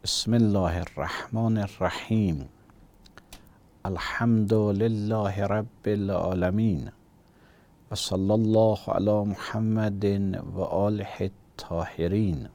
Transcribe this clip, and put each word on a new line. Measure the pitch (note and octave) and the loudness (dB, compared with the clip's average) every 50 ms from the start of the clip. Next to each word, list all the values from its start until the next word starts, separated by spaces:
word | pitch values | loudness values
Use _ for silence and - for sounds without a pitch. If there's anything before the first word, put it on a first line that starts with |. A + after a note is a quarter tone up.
| - | -4
بسم | - - - - A2 A2+ | -4 -4 -2 0 2 4
الله | A#2 A#2 G#2+ G2+ G2 F#2 E2+ F2 F2 | 4 6 4 4 4 2 2 0 -2
الرحمن | E2 - - - C#2+ - - - - - A2+ A2 A2+ A2+ A2 G#2+ | -4 -6 -6 -6 -6 -6 -6 -8 -8 -6 -4 -2 0 0 0 0
الرحیم. | G2+ F#2+ - - F#2 F2 - - - - A2+ A2 G#2 F#2 D#2 C#2+ C2 - - - - - - - - - _ _ - - - - - _ - - - - - - _ - _ - _ | -2 -4 -4 -2 -2 -2 -2 -4 -4 -2 0 2 2 2 0 -2 -6 -12 -16 -20 -20 -20 -20 -20 -20 -20 _ _ -20 -20 -20 -20 -20 _ -20 -20 -20 -20 -20 -20 _ -20 _ -10 _
الحمد | F#2+ F#2 E2 - - - - A#2 A#2+ A2+ A2 G#2+ G2 A2 | -6 -6 -4 -6 -6 -2 0 2 4 4 4 4 4 4
لله | G#2+ G#2 G#2 G2+ G2 A2 A#2 A2+ G#2+ G#2 G#2 A2 A2 G#2 G2 F#2+ G2+ G2+ | 4 4 2 2 2 0 0 0 -2 -2 -2 -2 0 0 -2 -2 -2 -2
رب | G2 G2+ G#2+ G#2 - - - - | 0 0 -2 -2 -6 -12 -6 -2
العالمین. | G#2 G#2+ G#2 G2+ G2 F#2+ E2+ F2 F2+ F#2 F2+ F2+ F#2 G2 G#2+ A2+ A2+ F#2 C#2+ B1 - - - _ _ _ _ _ _ _ _ - - - _ _ _ - _ - - | -2 -2 0 0 0 0 0 0 0 0 0 0 2 2 2 2 2 2 0 -4 -8 -12 -18 _ _ _ _ _ _ _ _ -20 -20 -20 _ _ _ -20 _ -14 -10
و | G#2+ | -8
صلی | - - - G2 F#2+ F#2+ G2 | -8 -4 -2 -2 0 2 2
الله | G#2+ A2+ A2+ G#2+ A2 A2 A2+ A2 G#2+ G#2 - - | 4 4 4 4 4 6 6 4 2 0 -2 -2
علی | - F#2+ G2 G#2 G#2 G#2+ G#2 | -2 0 2 2 2 2 0
محمد | G#2 G2 - - - - A2 A2 A2 A2 A2 G#2+ G#2+ G2+ G2 G#2 G2+ G2+ G2 G2 F#2+ F#2 - - - F2+ | -2 -4 -6 -8 -6 -4 -2 0 0 0 0 0 0 -2 0 0 0 2 2 0 -2 -2 -4 -8 -8 -6
و | F#2 | -4
آله | F#2 - - F#2 G2+ G#2 G#2+ G#2 G2 - - - | -4 -2 0 0 2 2 0 -2 -6 -8 -6 -4
الطاهرین. | - F#2+ - - - - _ - - - E2+ E2+ E2 - - - E2 E2+ G2 G#2+ A2 F#2+ E2 C2+ A#1 - - | -6 -6 -6 -10 -20 -20 _ -18 -10 -6 -4 -4 -4 -6 -4 -2 -2 0 2 2 2 0 -2 -4 -6 -12 -16